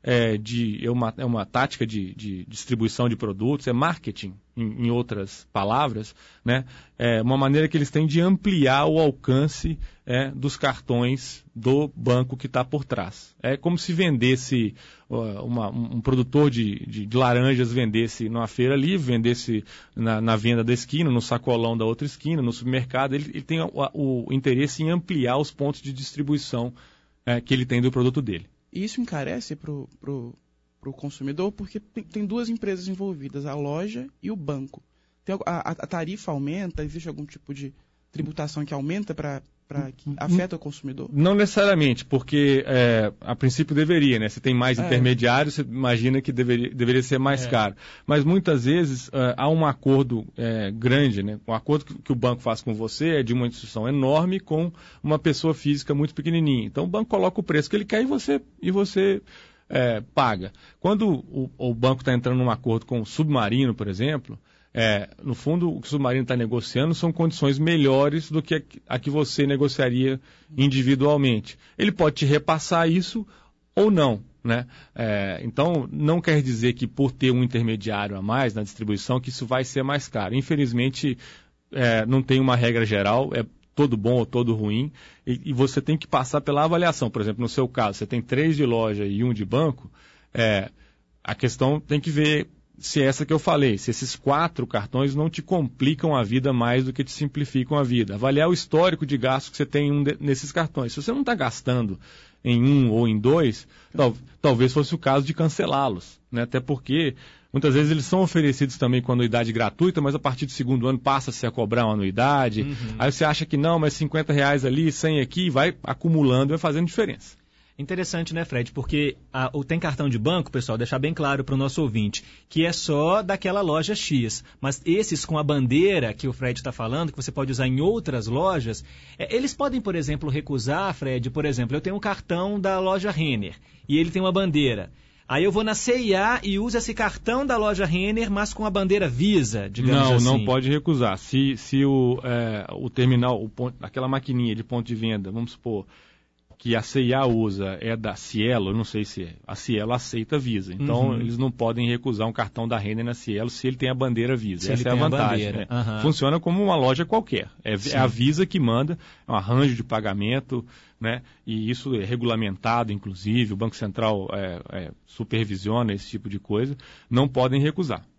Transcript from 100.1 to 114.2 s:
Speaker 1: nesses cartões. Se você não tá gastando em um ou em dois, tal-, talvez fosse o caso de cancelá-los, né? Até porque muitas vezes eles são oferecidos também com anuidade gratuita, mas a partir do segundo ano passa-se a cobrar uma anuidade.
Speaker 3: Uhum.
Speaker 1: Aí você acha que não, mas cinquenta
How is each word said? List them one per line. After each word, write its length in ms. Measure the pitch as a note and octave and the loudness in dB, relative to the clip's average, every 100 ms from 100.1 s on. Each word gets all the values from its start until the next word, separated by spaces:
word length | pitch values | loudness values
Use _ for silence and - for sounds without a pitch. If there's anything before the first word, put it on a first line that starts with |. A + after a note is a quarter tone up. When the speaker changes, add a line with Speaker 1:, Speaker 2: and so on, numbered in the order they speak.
| - | -2
Speaker 1:
nesses 300 | C#3+ C3 D3 | -2 -2 -2
cartões. 420 | E3+ D#3+ - A#2+ | -4 -2 -4 -6
Se 80 | D3 | -4
você 120 | D3 | -4
não 100 | C4 | -2
tá 140 | C4 A3 | 0 0
gastando 600 | B2+ - - B2 G#2+ F#2 - - - _ | -2 -2 -2 0 0 -6 -12 -20 -20 _
em 180 | A#2+ A#2+ | 0 4
um 260 | B2+ C#3+ B2 | 6 6 4
ou 160 | A2 A#2+ | 4 4
em 100 | G#2+ | 4
dois, 480 | A#2+ E3 C#3 G#2 - - _ D3 | 4 4 2 0 -12 -20 _ 2
tal-, 200 | C3 A2+ - - | 2 0 -14 0
talvez 300 | D3+ A#2+ B2+ | 2 4 4
fosse 200 | B2+ C#3 | 4 0
o 60 | E3 | 0
caso 260 | C#3 C#3 | 2 2
de 80 | C#3 | 2
cancelá-los, 880 | D#3+ D#3+ D3+ B3 C#3 C3+ F#2 - - _ | 0 0 0 0 0 0 -2 -10 -20 _
né? 100 | A#2+ | -4
Até 160 | A#2+ C3 | -2 -2
porque 560 | B2 C3 - D3 D3+ B2 - - _ | -2 -4 0 0 0 -4 -20 -20 _
muitas 220 | C3+ D3 | 0 4
vezes 180 | C3+ D3 | 4 4
eles 120 | D#3 B2+ | 2 2
são 140 | F#3 | 2
oferecidos 560 | F3+ E3 D3 C3 C#3 - | 4 4 2 2 -2 0
também 240 | B2 B2+ | 2 2
com 120 | B2 | 2
anuidade 400 | B2 A#2+ A#2 A2+ | 2 2 2 0
gratuita, 480 | A2+ A2 - F3+ E3+ | 0 -2 2 2 2
mas 160 | C#3+ C#3+ | -2 0
a 20 | |
partir 260 | C#3 B2+ | -4 -4
do 80 | C#3 | -6
segundo 360 | - B2 C3 B2 | -4 0 2 2
ano 100 | C3 | 0
passa-se 480 | C#3 C3+ B2 A2+ A#2+ | 0 0 -2 -4 -4
a 60 | |
cobrar 320 | B2 A2 A#2+ A2+ | -2 0 2 2
uma 80 | |
anuidade. 680 | G#2+ G2 G2 C3 C#3+ B2 G#2+ | 0 0 0 2 4 2 0
Speaker 3:
Uhum. 120 | C#3 C#3 A#2 - | -4 -6 -8 -2
Speaker 1:
Aí 140 | C3+ | -2
você 120 | C3 | 2
acha 220 | D#3 D3+ D#3+ | 0 0 -2
que 100 | C#3+ | 0
não, 220 | D#3 E3 | 2 2
mas 140 | D3+ | 0
cinquenta 380 | C#3+ D3+ D#3 | 0 -2 -2